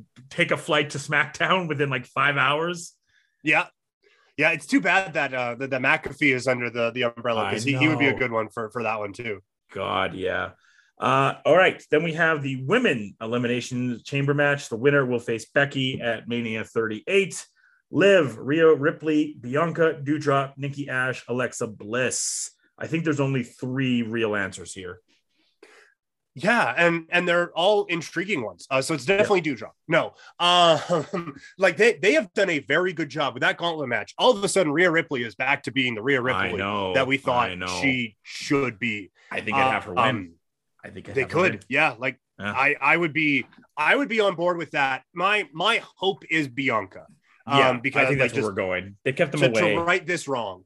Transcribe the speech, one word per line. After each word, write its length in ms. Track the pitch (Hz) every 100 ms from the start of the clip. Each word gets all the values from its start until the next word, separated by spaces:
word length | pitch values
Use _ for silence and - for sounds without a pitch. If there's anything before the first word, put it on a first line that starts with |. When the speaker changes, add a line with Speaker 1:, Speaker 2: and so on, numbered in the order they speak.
| - - 131
Speaker 1:
take 200 | - 160
a 60 | 147
flight 340 | - 151 147
to 80 | 143
SmackDown 680 | - 147 147 - 160 185 170
within, 220 | 139 139
like, 160 | 131 123
five 300 | 135 139 139
hours. 560 | 135 147 170 175 - _ _ _ _ _
Speaker 2:
Yeah. 240 | 151 156 156 _ _ _ _ _ _ -
Yeah, 140 | 156
it's 160 | 165 -
too 140 | 277
bad 340 | 175 185 190
that, 180 | 156 139
uh, 220 | 131 120 120
that, 140 | 135
that 100 | 135
McAfee 540 | 135 156 - 131 147
is 120 | 127 120
under 200 | 123 120
the, 220 | 120 117
the 140 | 120
umbrella, 400 | 120 117 120 113
Speaker 1:
I 80 | 98
Speaker 2:
'cause 100 | 107
he, 120 | 127 131
he 120 | 151
would 100 | 147
be 60 | 139
a 40 |
Speaker 1:
know. 60 | -
Speaker 2:
good 140 | 127
one 160 | 113 110
for, 200 | - 110
for 120 | 120
that 160 | 110 110
one 140 | 104
too. 280 | 101 117 98 _ _ _
Speaker 1:
God, 420 | 98 95 95 92
yeah. 360 | 87 92 92 92 - _ _ _ -
Uh, 340 | 120 135 135 - -
all 100 | 165
right, 260 | 180 - -
then 120 | 170
we 100 | 170
have 280 | 160 165 160
the 200 | 139 131
women 520 | 131 226 233 123 101 -
elimination 800 | 110 123 120 123 120 123 127 113
chamber 300 | - 139 139
match. 340 | 143 143 143 -
The 80 | 110
winner 300 | 139 143 127
will 120 | 120
face 260 | 117 113 -
Becky 540 | 147 139 139 131 135
at 280 | 120 110 107
Mania 340 | 120 117 110
thirty-eight. 840 | 101 117 110 107 - 196 185 - - _ _ _ _
Liv, 460 | 135 196 190 135 113
Rhea 340 | 123 160 160
Ripley, 600 | 147 147 165 156 151 151 151
Bianca, 600 | 120 139 170 165 160 143
Doudrop, 520 | 139 151 139 139 135 135
Nikki 320 | 139 143 139
Ash, 360 | 131 127 120 -
Alexa 400 | 123 120 - 113
Bliss. 840 | 104 104 120 123 - - - - _ _ -
I 120 | 147
think 160 | 165
there's 160 | 160 139
only 240 | 135 135
three 580 | 117 - 127 131 131 120
real 320 | 110 117 107
answers 380 | 104 95 92 87
here. 240 | 98 90 90 _ _ _ _ _ _ - - _ _ _ _ _ 131
Speaker 2:
Yeah, 380 | 190 233 131 135
and, 300 | 170 170 165
and 180 | 175 180
they're 240 | 175 175
all 320 | 156 185 208
intriguing 580 | - 170 139 165 190 170
ones. 240 | 117 - -
Uh, 140 | 135
so 120 | 131
it's 120 | 156 123
Speaker 1:
Yeah. 120 | 196
Speaker 2:
definitely 240 | 208 190
Doudrop. 280 | 156 127 107 _ -
No. 280 | 160 117 - - -
Um, 960 | 175 175 170 151 - 175 170 185 170 139
<laughs> 140 | - -
like, 180 | 185 175
they, 160 | 226
they 200 | 175 185
have 180 | 311 208
done 160 | - 190
a 80 | 151
very 340 | 131 151 185
good 160 | 160 147
job 260 | 147 135
with 80 | 120
that 140 | 165 185
gauntlet 320 | 170 160 127
match. 260 | 113 101 -
All 180 | 220 202
of 60 |
a 60 | 196
sudden, 240 | 196 160
Rhea 180 | 147 180
Ripley 320 | 160 160 131
is 140 | 117 -
back 260 | 131 139
to 60 | -
being 240 | 131 127
the 80 | 110
Rhea 180 | 123 135
Speaker 1:
I 40 | 123 101
Speaker 2:
Ripley 160 | 95 90
Speaker 1:
know, 340 | 98 104 95
Speaker 2:
that 120 | 123 131
we 120 | 135
thought 320 | 135 123 113
Speaker 1:
I 40 |
know. 120 | 90 90 90
Speaker 2:
she 360 | 135 127 113 -
should 560 | - - - 143 127 101
be. 320 | 120 104 90 _ -
Speaker 1:
I 100 | -
think 140 | 107 135
I'd 140 | 131
have 140 | 104
her 120 | 98 90
Speaker 2:
Uh, 100 | 113
Speaker 1:
win. 100 | 107
Speaker 2:
um, 160 | 87 - _ _ _ _
Speaker 1:
I 60 | 95
think 180 | 95 101
I'd 60 |
Speaker 2:
they 60 | 107
Speaker 1:
have 100 | 127
her 100 | 160
win. 120 | 185
Speaker 2:
could. 120 | 101 -
Yeah, 260 | 135 156 117
like, 200 | 131 123 _ -
Speaker 1:
Yeah. 120 | 101
Speaker 2:
I, 220 | 113 139 147
I 160 | 139 165
would 160 | 170
be, 340 | 143 151 135 - - - -
I 180 | 151
would 140 | 240 269
be 100 | 226
on 160 | 202
board 220 | 165 175 170
with 160 | 156
that. 320 | 151 135 131 _
My, 340 | 175 185 208 156
my 320 | 156 196 220 - -
hope 280 | 190 - -
is 200 | 160 139
Bianca. 580 | 120 135 110 95 - - _ _ _ -
Speaker 1:
Yeah, 220 | 139 131
Speaker 2:
Um, 120 | 123
because, 220 | 131 127
Speaker 1:
I 20 | 135
think 140 | 139
Speaker 2:
like, 100 | 123
Speaker 1:
that's 20 |
what 60 | 135
Speaker 2:
just 100 | 107
Speaker 1:
we're 60 |
going. 420 | 95 95 90 98 101
They've 100 | 131
kept 180 | 135 160
them 100 | 147
Speaker 2:
to, 80 | 135
Speaker 1:
away. 240 | 110 107
Speaker 2:
to 60 | 104
right 240 | 170 185 165
this 200 | 175 -
wrong. 360 | 127 107 92